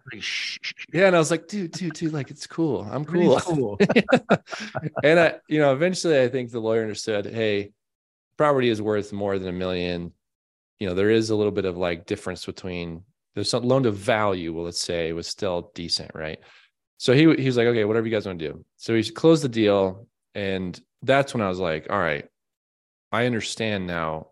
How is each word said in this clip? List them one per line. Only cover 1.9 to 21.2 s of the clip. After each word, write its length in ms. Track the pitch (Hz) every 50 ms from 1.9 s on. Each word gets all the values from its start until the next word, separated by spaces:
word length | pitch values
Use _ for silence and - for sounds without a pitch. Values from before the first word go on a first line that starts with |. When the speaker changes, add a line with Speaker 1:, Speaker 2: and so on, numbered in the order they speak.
| 151
Speaker 2:
dude, 180 | - 170 156
like, 180 | 156 147 127 -
it's 160 | 143 - -
cool. 340 | - - - 165 151 117 90 101 104
I'm 120 | - 135
Speaker 1:
Everything's 400 | 151 147 170 175 175 - - -
Speaker 2:
cool." 360 | - - 165 143 123 104 101 -
Speaker 1:
cool. 20 |
Speaker 2:
<laughs> 80 | - - - 240 - - 269 - - - 202 - _ - - - 214 - - - 160 147 - 135
And 180 | 123 147 165 175
I, 140 | 160 156 - - _ -
you 100 | 156 151
know, 140 | 147 139
eventually 480 | 131 135 165 185 185 180 - 170 151 135
I 80 | 127 117
think 220 | 127 131 123 113
the 100 | 120 117
lawyer 220 | 110 110 113 113
understood, 440 | 110 110 101 - - 113 107 101 101
"Hey, 460 | 98 - 113 110 107 104 101 101 104 _ _ _ _ _ _ _ _ _ _ _ _ _
property 320 | - 151 147 143 131 123 120
is 120 | 110 107
worth 300 | 104 107 107 104 98 -
more 260 | 104 101 101 98 98 95
than 100 | 92 92
a 40 |
million." 600 | 90 90 92 92 90 90 90 87 87 87 87 85 - _ _ _ _ _ _ _ _ _ _ _ _ -
You 100 | 107 92
know, 60 | 90
there 160 | 92 101 107
is 200 | 113 113 110 107
a 60 | 107
little 160 | 104 104 104
bit 120 | 98 101 95
of, 120 | 92 87
like, 300 | 87 92 87 87 82 -
difference 380 | - 104 - - 92 90 - -
between, 580 | - 92 - - 92 90 87 87 85 82 85 - _ _ _ _ _ -
there's 140 | 104 101 -
some 160 | - 117 117
loan 180 | 123 127 135 131
to 60 | 113
value, 600 | 101 98 98 - 113 107 107 104 95 92 85 82
well, 120 | 82 82 85
let's 160 | 87 85 -
say, 320 | - - 87 85 82 80
was 140 | 82 85 82
still 440 | - - - 107 95 87 87 85 - -
decent, 360 | - 85 82 - - 78 - -
right? 240 | - 78 78 - - _ - - - _ _ _ _ _ _ _ -
So 160 | - - 123
he, 60 | 143 160 160 147
he 100 | - 131
was 100 | 135 123
like, 100 | 120 117
"Okay, 180 | 120 120 113 104
whatever 220 | 104 110 117 113
you 60 | 113
guys 140 | 113 107 95
wanna 120 | 98 92 82
do." 260 | 78 73 - - - _ _
So 180 | - - - 113
he 80 | 113 104 110
closed 320 | - - - 165 165 151 143
the 40 | 127
deal. 580 | 113 113 107 104 101 98 95 92 92 107 - _ _ _ _ _ -
And 440 | 104 101 95 95 92 92 90 85 - _ _ _ -
that's 300 | - 123 131 139